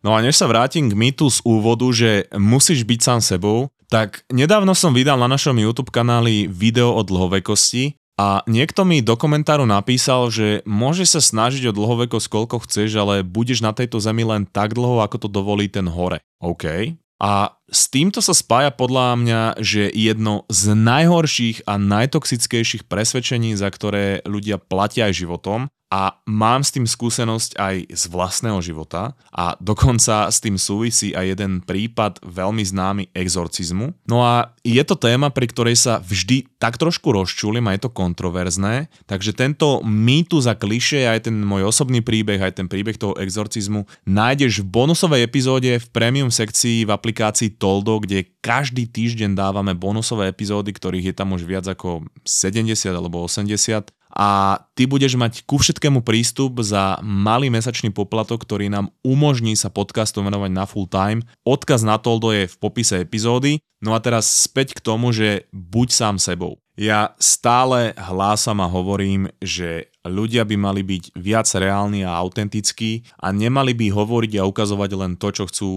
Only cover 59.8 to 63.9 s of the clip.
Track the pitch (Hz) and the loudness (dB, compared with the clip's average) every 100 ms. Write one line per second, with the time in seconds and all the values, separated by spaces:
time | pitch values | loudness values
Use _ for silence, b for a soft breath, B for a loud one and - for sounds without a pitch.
59.8 | 101 - 107 - 101 101 98 92 95 104 | -4 -2 -2 -2 -4 -2 -2 -2 -4 -6
60.8 | 95 95 98 113 117 b - 147 - 127 | -4 0 0 -2 -6 b 0 0 2 2
61.8 | 110 110 120 113 113 107 92 - 104 117 | 4 2 2 2 2 0 -2 -4 -4 -2
62.8 | 113 92 87 110 113 123 139 151 _ _ | 0 0 -2 -2 0 2 2 -2 _ _
63.8 | 107 | -2